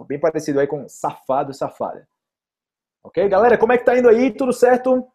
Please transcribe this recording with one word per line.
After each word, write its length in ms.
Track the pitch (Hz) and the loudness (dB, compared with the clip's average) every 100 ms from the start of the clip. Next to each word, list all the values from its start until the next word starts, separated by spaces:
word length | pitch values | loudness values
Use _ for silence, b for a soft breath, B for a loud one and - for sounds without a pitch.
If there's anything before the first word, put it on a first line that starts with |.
bem 160 | - 143 | -10 -4
parecido 400 | 165 160 151 139 | -4 -4 -4 -2
aí 60 | 143 | -2
com 220 | 151 139 | -4 -12
safado, 680 | - 156 - - 135 139 | -10 -10 -10 -6 -6 -6
safada. 520 | 131 147 - 98 - _ _ _ _ _ _ _ _ _ _ | -8 -10 -8 -10 -10 _ _ _ _ _ _ _ _ _ _
Ok, 240 | - 160 190 | -10 -4 0
galera? 280 | 190 240 220 | 2 4 4
Como 160 | 220 | 2
é 60 | 247 | 2
que 60 | |
tá 120 | 254 254 | 2 2
indo 120 | 247 | 4
aí? 220 | 226 262 | 4 2
Tudo 220 | 214 262 | -2 -4
certo? 580 | - 247 247 254 254 247 | 2 2 2 2 -2 -2